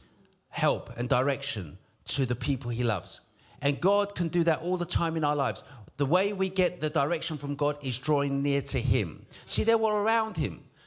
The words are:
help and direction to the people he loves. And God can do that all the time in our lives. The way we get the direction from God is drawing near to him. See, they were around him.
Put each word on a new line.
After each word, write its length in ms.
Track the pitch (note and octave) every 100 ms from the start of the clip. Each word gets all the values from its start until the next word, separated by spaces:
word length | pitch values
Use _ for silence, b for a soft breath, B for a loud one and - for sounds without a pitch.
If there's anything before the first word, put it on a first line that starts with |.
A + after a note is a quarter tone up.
| b b b _ _
help 420 | - D#3 A2+ - A#2+
and 140 | B2
direction 680 | B2+ C#3 B2+ - A2 D#2+ F#2+ b b -
to 200 | - B2
the 100 | A#2+
people 340 | - C3 A#2+
he 140 | A#2
loves. 360 | A#2+ F#2+ - - - b b b
And 200 | C#3+ B2+
God 340 | F#3 G3+ G3+ -
can 140 | E3+
do 140 | F3 E3
that 160 | D3+
all 160 | F3 F3+
the 80 | E3+
time 320 | - E3+ D#3+
in 80 | D3
our 100 | D3
lives. 280 | B2 G2 B A#2 B -
The 80 | C#3
way 260 | F3 G3+
we 180 | G3 F#3+
get 300 | F#3+ F3+ F3+
the 120 | D3+
direction 460 | D3+ C#3+ E3 - D3+
from 180 | C#3+ C#3
God 280 | D3 C#3+
is 140 | C3+ B2
drawing 460 | - D3 C#3+ C#3
near 180 | C#3+ C#3
to 180 | C3 B2+
him. 460 | - C3 F2 - - B -
See, 160 | -
they 100 | A3
were 180 | A3+ A3
around 460 | G#3 G#3 A3+ A3 E3
him. 220 | A2 D#2+ - b